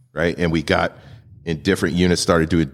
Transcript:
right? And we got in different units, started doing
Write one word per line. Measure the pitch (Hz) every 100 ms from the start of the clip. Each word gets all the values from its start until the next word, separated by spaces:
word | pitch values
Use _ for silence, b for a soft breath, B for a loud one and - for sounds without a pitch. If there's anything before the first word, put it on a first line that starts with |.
| _
right? | 76 85 -
And | 85
we | 82
got | 76 90 87 - B B B - 85
in | 80
different | 92 95 92 87
units, | 90 85
started | - 85 80
doing | 85 73